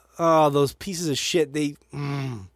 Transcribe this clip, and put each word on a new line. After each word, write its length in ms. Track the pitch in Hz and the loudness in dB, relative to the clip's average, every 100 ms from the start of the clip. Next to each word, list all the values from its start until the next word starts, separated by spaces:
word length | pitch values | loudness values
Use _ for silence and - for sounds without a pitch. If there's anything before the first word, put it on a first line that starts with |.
| _ - | _ -2
oh, 300 | 165 160 151 | 4 6 6
those 240 | 143 139 | 4 0
pieces 340 | - - 170 170 | -2 -10 -6 -4
of 100 | 127 | -2
shit. 360 | - 180 143 | 0 0 0
They, 240 | 147 147 143 _ | -2 -4 -6 _
mm, 540 | 147 143 143 135 117 92 | -10 -6 -6 -6 -10 -14